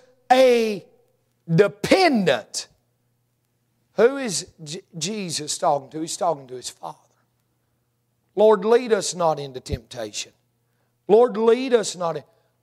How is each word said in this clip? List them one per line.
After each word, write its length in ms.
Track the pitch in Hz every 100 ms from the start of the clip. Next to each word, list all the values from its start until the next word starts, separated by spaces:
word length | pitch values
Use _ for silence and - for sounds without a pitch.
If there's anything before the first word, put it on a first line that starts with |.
| _ _ -
a 540 | 254 262 240 220 202 - _ _ _ _ _ -
dependent. 1120 | 165 202 - - 381 359 247 175 120 - - - _ _ _ _ _ _ _ _ _ _ _ _
Who 240 | - 226 277
is 300 | 254 151 165 -
J-, 180 | 156 165 - 170
Jesus 600 | 156 220 185 147 151 -
talking 320 | 175 143 131
to? 100 | 156
He's 160 | 165 -
talking 320 | 185 151 131
to 80 | 127
his 140 | -
Father. 260 | - 170 - _ _ _ _ _ _ _ _ _ _ _ _ _
"Lord, 300 | - 214 214
lead 300 | 202 240 254
us 200 | 208 -
not 260 | 175 170 151
into 200 | 139 127
temptation. 720 | - 127 - 127 110 104 - _ _ _ _ _ _ _ -
Lord, 280 | 208 247 202
lead 380 | 226 233 262
us 220 | 240 190 165
not 200 | 175 156
in, 80 | - _ _ _